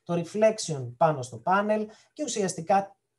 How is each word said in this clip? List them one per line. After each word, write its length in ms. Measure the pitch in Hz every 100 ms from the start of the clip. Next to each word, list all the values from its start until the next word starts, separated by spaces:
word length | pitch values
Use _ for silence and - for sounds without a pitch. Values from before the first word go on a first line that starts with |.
το 200 | - 170
reflection 680 | 165 208 220 220 - 143 120 -
πάνω 260 | 160 143
στο 140 | 127 160
πάνελ 520 | 175 196 208 214 214 - _
και 100 | -
ουσιαστικά 720 | 294 214 185 - 165 196 196 _ _